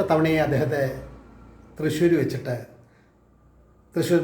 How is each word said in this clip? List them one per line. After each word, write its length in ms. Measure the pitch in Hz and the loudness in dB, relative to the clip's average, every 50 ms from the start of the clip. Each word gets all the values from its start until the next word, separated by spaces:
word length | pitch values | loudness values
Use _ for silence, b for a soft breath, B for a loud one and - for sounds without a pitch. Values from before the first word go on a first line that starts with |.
| 190 - | 0 2
തവണയെ 280 | 160 156 160 160 160 156 147 | 2 2 4 2 2 2 2
അദ്ദേഹത്തെ 380 | 131 139 127 - 127 151 143 135 131 - - - - - - - - - - - - - - - - - - | 2 0 0 0 0 0 -2 -2 -2 -4 -8 -14 -16 -18 -20 -20 -20 -20 -20 -20 -20 -20 -20 -20 -18 -10 -4
തൃശ്ശൂർ 340 | 156 151 151 156 175 170 170 147 | -4 -2 0 2 2 2 4 2
വെച്ചിട്ട്, 340 | 127 - 131 120 - 131 120 113 - - - - b b b b b b b b _ _ _ _ _ _ _ _ _ _ _ _ _ _ - | 0 -2 -4 -6 -6 -6 -8 -8 -10 -16 -20 -20 b b b b b b b b _ _ _ _ _ _ _ _ _ _ _ _ _ _ -4
തൃശ്ശൂർ 260 | 170 - - 175 165 | -4 0 2 2 2